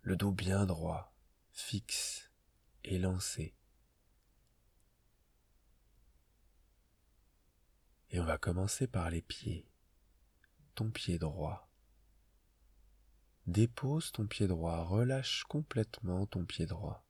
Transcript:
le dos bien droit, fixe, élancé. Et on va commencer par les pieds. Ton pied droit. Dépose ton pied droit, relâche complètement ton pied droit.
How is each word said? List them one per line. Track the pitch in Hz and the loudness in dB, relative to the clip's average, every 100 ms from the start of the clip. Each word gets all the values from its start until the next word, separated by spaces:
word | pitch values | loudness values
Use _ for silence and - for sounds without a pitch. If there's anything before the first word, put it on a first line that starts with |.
le | - 92 | 2 2
dos | 101 | 2
bien | 92 95 95 98 | 2 2 4 4
droit, | 82 85 80 - _ _ _ _ | 2 0 -2 -6 _ _ _ _
fixe, | - - 101 - - - - - _ _ _ _ _ | -12 -6 -6 -4 -4 -4 -6 -12 _ _ _ _ _
élancé. | - 92 92 92 - - - - _ _ _ _ _ _ _ _ _ _ _ _ _ _ _ _ _ _ _ _ _ _ _ _ _ _ _ _ _ _ _ _ _ _ _ _ _ _ _ _ _ _ _ _ _ | -2 0 2 0 -2 -4 -6 -8 _ _ _ _ _ _ _ _ _ _ _ _ _ _ _ _ _ _ _ _ _ _ _ _ _ _ _ _ _ _ _ _ _ _ _ _ _ _ _ _ _ _ _ _ _
Et | 90 | 0
on | 82 | 2
va | - | 2
commencer | - 90 95 - 127 | 2 2 0 0 0
par | - 85 | 0 0
les | 82 | -2
pieds. | - - 113 85 - _ _ _ _ _ _ _ _ _ - - | -4 -8 -4 -6 -8 _ _ _ _ _ _ _ _ _ -16 -4
Ton | 113 | -2
pied | - - 87 | -2 0 0
droit. | 78 95 78 - - _ _ - - _ _ _ _ _ - - - - - - _ _ - | 0 0 -4 -4 -10 _ _ -20 -20 _ _ _ _ _ -20 -20 -20 -20 -20 -20 _ _ 0
Dépose | 90 117 - 131 151 - | 6 4 4 0 0 -2
ton | - 104 | -4 -4
pied | - 98 | 2 2
droit, | 87 85 85 | 2 2 0
relâche | 82 101 123 131 127 - - | 2 2 2 0 -2 -4 -2
complètement | 147 156 - 107 - 92 90 101 | -4 0 0 -2 -2 -2 0 0
ton | 92 | -2
pied | 87 - 82 | -4 -2 -2
droit. | 85 76 80 _ | -2 -4 -8 _